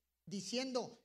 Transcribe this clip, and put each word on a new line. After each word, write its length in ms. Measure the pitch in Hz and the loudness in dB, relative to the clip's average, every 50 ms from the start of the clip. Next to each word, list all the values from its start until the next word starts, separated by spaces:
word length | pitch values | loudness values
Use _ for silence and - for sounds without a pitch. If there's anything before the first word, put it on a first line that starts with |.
| _ _ _ _ - | _ _ _ _ -8
diciendo, 720 | 170 202 196 190 - 233 247 262 262 247 202 190 - - - | -4 -4 -4 -2 2 2 2 2 2 2 0 0 0 -8 -14